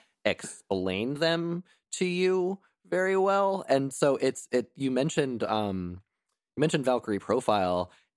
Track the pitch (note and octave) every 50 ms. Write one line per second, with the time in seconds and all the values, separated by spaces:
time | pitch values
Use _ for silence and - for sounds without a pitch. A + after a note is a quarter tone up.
0 | _ _ _ _ - G#2 F#2 - - - - - - - G2 F#2+ F#2 F#2+ F#2 G2
1 | A2+ C3 D3 C#3+ E3 E3 E3 E3+ E3+ E3+ E3+ F3 - _ _ _ _ - - -
2 | F#3+ F3+ F3 F3+ F#3 F#3 F#3 F#3 F3+ F#3 G3 - _ _ _ _ _ - F3 F#3
3 | F#3 F#3+ F#3+ F#3+ F#3+ G3 G3 G3 G3 G3 G3 F#3+ - - C3+ C3+ C#3 C3+ - -
4 | D#3+ C#3+ C3+ - C3+ C3 - - - - A#2+ B2 G#2+ - _ - C3+ C3 C3 B2
5 | C#3 E3 - E3 C#3+ C3 B2 A2 A2 - A2 A2 G#2+ G2+ F#2+ F#2+ F2+ F2 F2+ F#2
6 | _ _ _ _ _ _ _ _ _ _ - B2+ D3 D#3 - D#3 B2+ B2+ B2 A#2
7 | - A2 G#2 G2 - - G#2+ C3 - - G#2+ G2+ F#2 F2+ F2+ F2+ F2+ - - _
8 | _ _ _